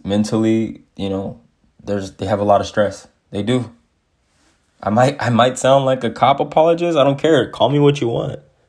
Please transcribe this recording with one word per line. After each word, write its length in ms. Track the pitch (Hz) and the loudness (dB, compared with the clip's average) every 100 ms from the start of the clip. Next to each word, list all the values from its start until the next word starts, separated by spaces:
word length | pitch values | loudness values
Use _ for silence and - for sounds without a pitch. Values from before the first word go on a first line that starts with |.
mentally, 800 | - 101 107 110 110 113 110 - _ - | -4 -2 0 0 0 0 -2 -8 _ -10
you 140 | 98 | -6
know, 300 | 95 98 - _ _ _ _ | -6 -8 -12 _ _ _ _
there's, 300 | - 101 95 | -8 -6 -6
they 120 | - 95 | -8 -4
have 140 | 104 | -2
a 40 | |
lot 180 | 104 101 | 2 2
of 60 | 90 | 2
stress. 400 | - 101 - - _ _ | -2 -2 -4 -16 _ _
They 140 | 98 | -8
do. 280 | 101 127 113 - _ _ _ _ _ _ _ _ _ _ | -4 -4 -4 -14 _ _ _ _ _ _ _ _ _ _
I 80 | - | -2
might, 320 | 107 127 139 | 2 2 0
I 80 | 120 | 0
might 300 | 113 123 127 | 2 2 2
sound 260 | 131 139 131 | 2 4 2
like 180 | 131 | -2
a 60 | 120 | -4
cop 300 | 98 123 143 | 0 0 2
apologist. 580 | - - 160 170 175 160 | 0 2 2 2 0 2
I 60 | |
don't 160 | 135 139 | 2 2
care. 280 | 156 156 104 | 2 2 0
Call 180 | - 113 | 0 0
me 80 | 147 | 4
what 240 | 143 143 | 2 2
you 60 | 120 | -2
want. 320 | 131 151 - _ _ | -4 -6 -10 _ _